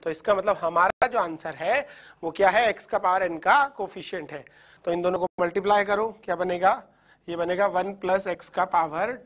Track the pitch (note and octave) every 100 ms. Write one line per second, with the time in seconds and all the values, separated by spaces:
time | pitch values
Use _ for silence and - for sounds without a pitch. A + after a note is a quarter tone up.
0 | E3 D#3 - G3 G3 G3 E3 E3+ F#3 -
1 | B3+ A#3 F3 D#3+ E3 C#3+ E3+ C4 - -
2 | - - E3 D#3+ G3 G3+ A#3 G3 - G#3
3 | F#3+ F#3 F3+ E3 F3+ C4 C#4 C#4 F#3+ F#3+
4 | - F#3 D3 D3 - _ _ _ - E3+
5 | F3 F3+ F3+ - F3 G3+ G3 G#3 G3+ G3+
6 | A3+ - - E3+ F#3 F3+ F#3 B3+ - _
7 | _ _ - E3+ E3+ F3+ G3+ F3+ F#3 G3
8 | F#3 F#3+ G3 E3+ - - F#3 F3+ D#3+ D#3
9 | G#3+ B3+